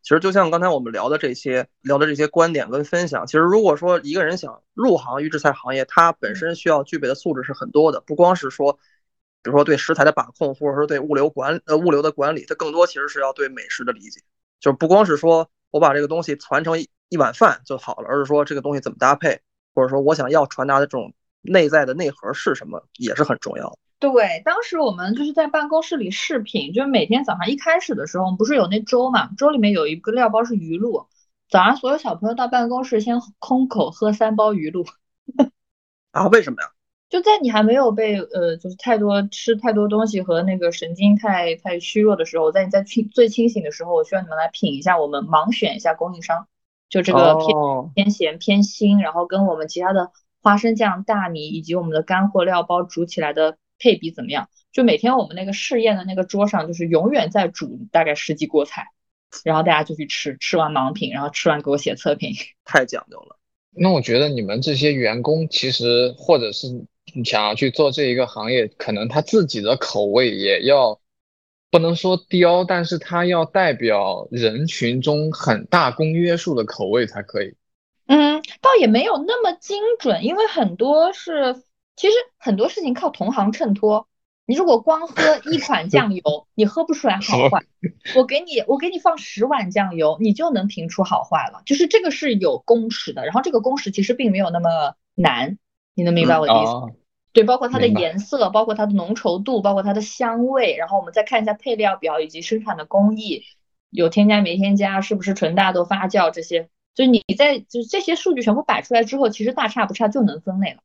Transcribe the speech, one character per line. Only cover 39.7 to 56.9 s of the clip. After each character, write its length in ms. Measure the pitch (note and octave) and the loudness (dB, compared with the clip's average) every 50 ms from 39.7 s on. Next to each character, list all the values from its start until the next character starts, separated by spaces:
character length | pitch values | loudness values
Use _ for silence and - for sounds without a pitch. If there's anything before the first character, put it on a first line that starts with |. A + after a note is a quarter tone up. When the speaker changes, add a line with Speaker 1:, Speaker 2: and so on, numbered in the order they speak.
Speaker 2:
多 160 | G#3+ G#3 G#3 G#3 | 2 2 0 2
东 180 | G#3+ G#3+ A3 | 2 0 0
西 140 | G#3+ G#3+ F#3+ | 0 -2 -4
和 220 | F#3 F#3 E3 E3 | -2 0 0 0
那 160 | F3 F#3+ F#3 F#3 | 0 0 -2 0
个 140 | F3 E3+ | -2 -2
神 220 | E3+ - E3 E3 E3+ | -2 -4 -10 -10 -4
经 220 | F#3 G3 G3+ G#3 | 2 4 4 4
太， 380 | G#3+ A3+ G#3+ F#3+ F3+ F3 E3+ E3 | 4 2 0 0 0 0 -2 -4
太 240 | E3 _ F#3 F3 F3 | -6 _ -6 -6 -6
虚 220 | F3 - - G#3+ | -8 -2 0 4
弱 160 | G#3 G#3+ G3+ | 4 4 4
的 100 | F3 E3 | 2 -2
时 120 | D#3+ D#3+ E3 | -4 0 0
候， 120 | D#3+ D#3 | 0 2
在 140 | D#3+ G3 F#3+ | 2 2 0
你 60 | F#3 | 2
在 120 | G3 G3 | 0 -2
清-， 260 | G3 G3+ - A3+ A3 G#3 _ | -2 0 -2 -4 -4 0 _
最 140 | B3+ A#3+ A3 | 4 4 4
清 200 | G#3 - A3+ A#3 | 4 2 2 2
醒 140 | G#3+ G#3+ | 0 -2
的 80 | E3 D3 | -6 -6
时 140 | D3+ - E3 | -10 -10 -4
候， 100 | F3 F3 | -2 0
我 100 | D#3+ D#3 | 0 0
需 100 | - G3 | 0 -2
要 60 | F#3+ | -4
你 80 | F#3 E3 | -4 -4
们 80 | D#3+ | -4
来 140 | D#3+ D#3+ E3 | -4 -4 -4
品 220 | - - - D#3+ C#3+ | -2 -2 -2 -2 -2
一 80 | C#3 | -2
下， 160 | D#3 F#3 F3+ E3+ | 0 0 0 0
我 60 | D3+ | 0
们 180 | C#3+ D3 C#3+ D3 | -2 -4 -6 -2
盲 300 | D#3 E3 D3+ D#3+ G#3 A#3 | 2 2 2 2 0 -2
选 200 | - G#3+ D#3 C3 | -2 -2 -4 -4
一 20 | G#2+ | -2
下 160 | - E3 D#3+ | -2 -2 -2
供 200 | - E3 F3+ F3+ | -2 -4 -8 -8
应 60 | E3+ | -12
商， 260 | E3+ - E3 E3+ - _ _ _ _ _ _ _ _ _ | -6 -6 -6 -6 -6 _ _ _ _ _ _ _ _ _
就 100 | - F#3+ | -2 0
这 140 | F3+ F#3+ F3+ | 0 4 4
个 220 | E3+ E3+ E3 D#3 | 6 6 6 6
偏-， 200 | D#3+ D#3+ D#3 D#3 | 4 2 0 0
Speaker 1:
哦。 340 | D3+ D3 C#3 C3+ B2+ C3+ E3 C3+ | 2 0 0 -2 -4 -6 -4 -2
Speaker 2:
偏 160 | G3 G3 G#3 | 0 0 0
咸、 280 | G#3 - F3 D#3 D#3 E3 | 0 0 -2 -4 -4 -4
偏 240 | - - G3 G3+ | 0 2 4 4
辛， 360 | G3+ G3+ - - G#3+ G3+ G3+ G3+ | 2 2 0 0 2 4 4 4
然 140 | F#3 D#3 | 2 0
后 120 | E3 E3+ F3 | -2 -4 -4
跟 220 | F3 F#3+ F#3+ G3 | -2 0 0 0
我 80 | F#3+ E3 | 0 0
们 140 | D#3 D#3 D#3+ | -4 -6 -8
其 120 | - F3 | -6 -4
他 120 | F3+ F#3 | -2 0
的 180 | G3 F#3+ F3 - _ _ _ _ _ _ | 0 0 -2 -2 _ _ _ _ _ _
花 160 | _ G#3+ G3+ G3+ | _ 4 4 4
生 160 | A3+ A3+ A3 | 2 0 0
酱、 300 | G#3+ A3+ G3+ F3+ F3+ G3 | 2 0 0 0 -4 -4
大 240 | - A3 G3+ F#3 F3 | -2 -2 -2 -2 -4
米 180 | E3 D#3 D3+ D3+ | -6 -8 -8 -8
以 140 | D#3+ E3 | -8 -10
及 140 | D#3 D#3+ E3+ | -6 -4 -4
我 60 | F3+ | -4
们 100 | E3+ D#3+ | -2 -2
的 100 | D#3 D#3 | -2 -2
干 260 | D#3+ - F#3 F#3 G3 G3+ | 0 0 0 2 2 2
货 160 | - G3 F3 | 2 2 2
料 200 | F#3 F#3 F3 D#3+ | 2 0 0 0
包 180 | - F3 F3+ | 0 -2 -2
煮 240 | F#3 - - E3 E3+ | -2 -4 -6 -6 -6
起 140 | E3+ - F3 | -4 -4 -4
来 120 | D#3+ D3+ | -4 -2
的 240 | D3 D#3 D#3 D#3 D#3 _ _ _ _ _ | 0 2 0 0 0 _ _ _ _ _
配 160 | - B3 G#3 | 4 4 4
比 160 | G#3+ - E3 | 4 -4 -12
怎 140 | E3 - B2 | -10 -10 -10
么 60 | - | -6
样？ 160 | C#3+ C3+ - _ _ _ _ _ | -6 -6 -6 _ _ _ _ _
就 100 | _ - | _ 2
每 140 | B3+ A#3 D#3+ | 4 4 2
天 200 | D3+ - A#3+ C4 | 2 2 0 0
我 120 | B3+ G#3 - | 0 -2 -4
们 80 | E3 | -8
那 80 | F3+ F#3+ | -10 -8
个 80 | G3 | -8
试 300 | G3+ - - - C4+ A#3 | -8 -8 -6 -2 -2 2
验 140 | A3+ A3 G#3 | 2 2 0
的 80 | F#3+ F#3 | 0 -4
那 120 | F#3+ F#3 | -6 -4
个 80 | F#3+ F#3 | -4 -4
桌 240 | F#3+ - G3+ G#3 G#3 | -4 -2 -2 0 0
上， 180 | G#3 F3 D#3 | 0 -4 -4
就 60 | E3 | -4
是 160 | E3+ E3+ E3+ | -6 -6 -2
永 220 | E3 | 0